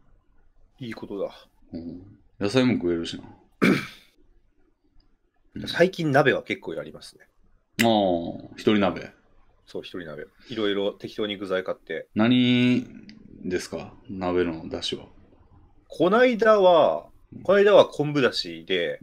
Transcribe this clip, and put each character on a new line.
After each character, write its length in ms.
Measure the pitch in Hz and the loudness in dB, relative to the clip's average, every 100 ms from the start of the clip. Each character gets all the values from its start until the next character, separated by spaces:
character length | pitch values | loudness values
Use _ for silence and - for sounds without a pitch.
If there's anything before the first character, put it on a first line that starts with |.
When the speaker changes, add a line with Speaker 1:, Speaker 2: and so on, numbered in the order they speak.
| _ _ _ _ _ _ _ - | _ _ _ _ _ _ _ -16
Speaker 1:
い 100 | 120 | -14
い 40 | |
こ 140 | 107 107 | -14 -12
と 120 | 101 | -8
だ。 140 | 85 - _ _ _ | -8 -10 _ _ _
Speaker 2:
う 40 | 85 | -14
ん。 240 | 82 87 98 - _ - | -12 -14 -18 -20 _ -8
野 100 | 101 | -2
菜 140 | 127 127 | 2 2
も 80 | |
食 200 | 107 87 | 0 -2
え 20 | 85 | -4
る 100 | 82 | -6
し 120 | - | -12
な。 60 | - - _ - | -16 -20 _ 0
Speaker 1:
<coughs> 1900 | - - - - _ _ _ _ _ _ _ _ _ _ _ _ _ _ _ - | 2 2 -2 -16 _ _ _ _ _ _ _ _ _ _ _ _ _ _ _ -12
Speaker 2:
う 40 | |
ん。 40 | 101 | -4
Speaker 1:
最 240 | - 180 | 0 0
近 200 | 180 156 | 0 0
鍋 200 | 139 135 | 2 4
は 120 | 90 | 0
結 180 | - 101 | -2 -8
構 120 | 90 | -10
や 100 | 76 | -12
り 100 | 76 | -12
ま 80 | 78 | -16
す 160 | - - | -20 -20
ね。 80 | _ _ _ _ _ - | _ _ _ _ _ -2
Speaker 2:
あ 40 | 117 | 2
あ、 0 | 107 95 85 85 - - - | 4 2 0 -4 -10 -16 -4
一 60 | - | 0
人 40 | 107 | 2
鍋。 320 | 95 80 - - _ _ _ _ _ | 2 -2 -10 -18 _ _ _ _ _
Speaker 1:
そ 140 | 92 | -14
う、 40 | |
一 60 | - 95 | -12 -14
人 80 | 82 | -14
鍋。 180 | 73 80 _ - | -14 -16 _ -12
い 80 | 110 | -4
ろ 140 | 104 | -2
い 40 | |
ろ 200 | 101 101 | -2 -4
適 220 | - 110 - | -6 -10 -8
当 120 | 104 | -6
に 100 | 98 | -6
具 80 | 98 | -4
材 180 | 92 | -4
買 120 | 92 87 | -4 -8
っ 20 | |
て。 300 | - 80 - 104 | -10 -12 -6 0
Speaker 2:
何 720 | 113 127 123 123 123 123 - - - - - - | 2 4 2 2 2 0 -2 -14 -20 -20 -20 -14
で 160 | - 90 | -6 -6
す 100 | - | -6
か？ 240 | - - - - | -12 -14 -18 -16
鍋 340 | 95 90 90 | -8 -2 0
の 240 | 87 80 - | -2 -4 -10
出 140 | 87 | -10
汁 200 | - - | -8 -10
は。 60 | - - - _ _ - _ _ _ | -12 -20 -20 _ _ -20 _ _ _
Speaker 1:
こ 220 | - 170 | -2 2
な 160 | 220 254 | 4 4
い 140 | 220 | 4
だ 200 | 220 214 | 4 6
は、 480 | 185 165 107 80 - - _ | 6 6 4 2 -8 -20 _
Speaker 2:
う 80 | - | -6
ん。 40 | |
Speaker 1:
こ 100 | - | 2
な 60 | 202 | 4
い 40 | 202 | 6
だ 100 | 180 | 6
は 100 | - | 6
昆 260 | - 147 | 0 -2
布 100 | 147 | 0
出 120 | 117 | 0
汁 320 | - 90 82 82 | 0 -8 -10 -4
で、 320 | 92 82 71 | -2 -2 -6